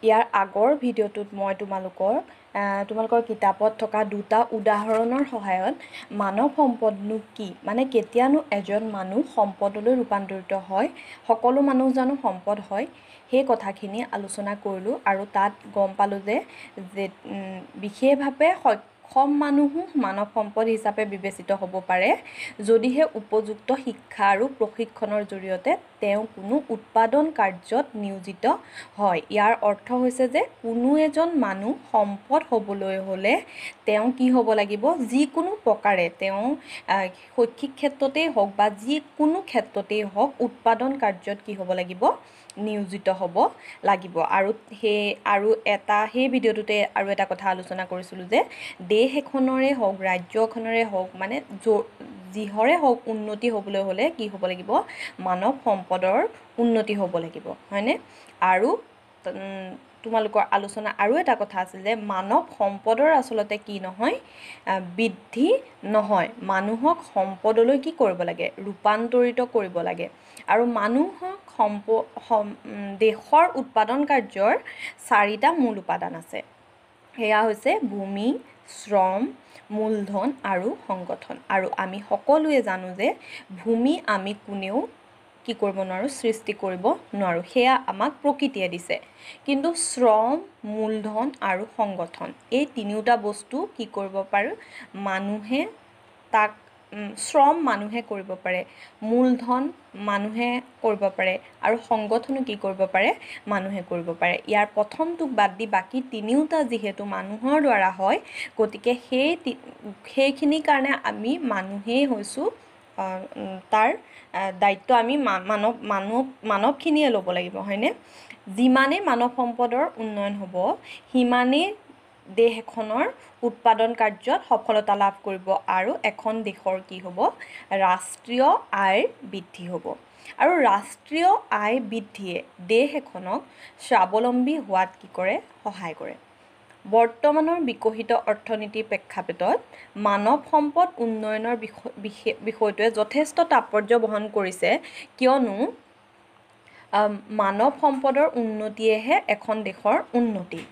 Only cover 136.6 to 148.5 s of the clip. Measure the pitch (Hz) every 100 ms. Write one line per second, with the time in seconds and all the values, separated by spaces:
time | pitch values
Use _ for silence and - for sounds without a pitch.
136.6 | _ - 202 220 233 233 294 302 320 349
137.6 | 285 233 220 220 220 240 - 208 - 220
138.6 | 214 220 220 196 - - 175 175 185 311
139.6 | - - - 202 208 202 208 285 - 311
140.6 | 294 320 359 349 233 220 214 214 226 240
141.6 | 214 - - - 208 202 226 - 208 220
142.6 | 214 208 220 220 214 277 302 - 339 269
143.6 | 226 214 208 233 220 214 214 214 190 180
144.6 | 175 254 - - - - 254 269 240 196
145.6 | 302 480 _ _ _ _ _ _ _ _
146.6 | _ - - 202 208 202 - 214 196 202
147.6 | 240 269 302 269 269 262 311 247 226